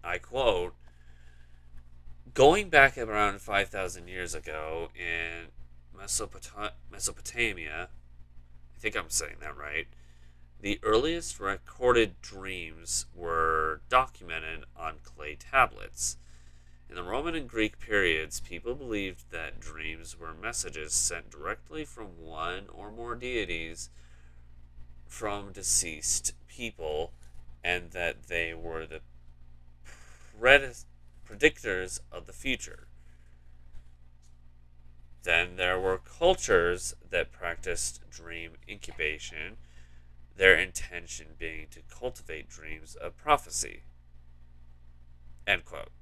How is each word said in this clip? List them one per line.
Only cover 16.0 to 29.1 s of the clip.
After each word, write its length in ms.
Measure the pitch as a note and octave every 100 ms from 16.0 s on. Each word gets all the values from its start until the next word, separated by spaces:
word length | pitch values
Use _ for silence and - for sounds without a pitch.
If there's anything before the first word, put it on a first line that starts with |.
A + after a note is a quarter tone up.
| - - - - - - - - -
In 80 | F2
the 80 |
Roman 320 | F2 A#2 E3 E3
and 140 | B2+
Greek 300 | A2+ A2 -
periods, 600 | - G#2 F2+ D#2+ D#2+ -
people 360 | - E2 A#2 C3+
believed 540 | C3 G#2+ G2 F2+ -
that 280 | E2+ D#2 -
dreams 560 | - D#2+ D#2+ D#2+ D#2+ -
were 180 | E2
messages 600 | D#2+ G#2+ A#2+ F#2 E2 D2+
sent 380 | - - E2 -
directly 520 | C#2+ D#2 G#2+ - D#3
from 340 | D3+ - G#2 E2+
one 520 | D#2+ D#2 E2 F#2 G2+
or 220 | - G2+
more 240 | A2+ A#2 A#2
deities 760 | B2 A#2+ F#2 E2 E2 E2 - - - - - - - - - - - - -
from 460 | - G#2+ G2+ G2+
deceased 840 | F#2+ F#2+ - F2 D2+ - - - - -
people, 680 | - A#2 - D#2+ D2+ - - - - - -
and 300 | F2 F2+ E2+
that 360 | F2 E2+ - -
they 260 | F2 E2
were 320 | E2 E2 D#2+ D#2+
the 160 | D#2+ -